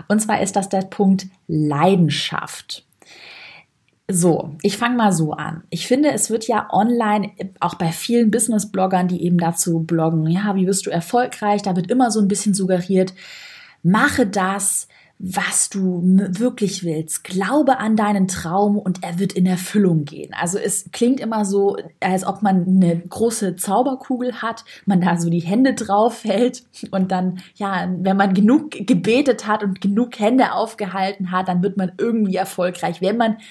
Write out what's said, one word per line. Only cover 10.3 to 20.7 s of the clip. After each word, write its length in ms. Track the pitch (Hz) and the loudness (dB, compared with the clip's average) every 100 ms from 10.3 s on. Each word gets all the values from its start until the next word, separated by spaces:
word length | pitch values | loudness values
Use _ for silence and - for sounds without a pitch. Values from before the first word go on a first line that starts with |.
| 180 208 190 | 0 0 0
"Wie 100 | 185 | 0
wirst 220 | 190 196 | 0 -2
du 20 | |
erfolgreich?", 720 | 170 - 247 247 - 208 208 | -4 0 0 0 -2 -2 0
da 140 | 202 185 | 0 -2
wird 160 | 175 | 0
immer 180 | 247 240 | 2 2
so 100 | 214 | 2
ein 80 | 196 | 0
bisschen 280 | 202 214 196 | 0 0 0
suggeriert, 580 | 185 180 180 190 185 - - - - - - _ | 0 0 2 2 0 -4 -20 -20 -20 -20 -20 _
"Mache 420 | 165 214 285 277 214 | 2 2 2 2 0
das, 600 | 202 185 202 - - - _ _ - | 0 -2 -2 -2 -4 -6 _ _ -14
was 480 | 185 185 180 - - | -6 -4 -2 -2 -2
du 300 | 196 185 175 | 0 -2 2
m-, 400 | 180 190 208 185 | 4 4 4 0
wirklich 460 | 247 247 202 - 170 | -2 0 -4 -2 -4
willst. 400 | 156 160 - - | -4 -6 -8 -6
Glaube 540 | 185 196 285 269 247 | -4 0 2 2 2
an 180 | 214 220 | 2 2
deinen 320 | 208 202 185 | 2 2 0
Traum 480 | 185 165 185 208 208 | -2 -2 0 2 0
und 260 | 190 170 | -2 -4
er 160 | 175 170 | -4 -4
wird 140 | 196 | -2
in 120 | 185 185 | 0 0
Erfüllung 600 | 180 - 214 185 160 143 | 0 -2 2 4 2 -2
gehen." 260 | 147 - | -10 -12
Also 240 | - 170 196 | -6 -4 -4
es 320 | - | -4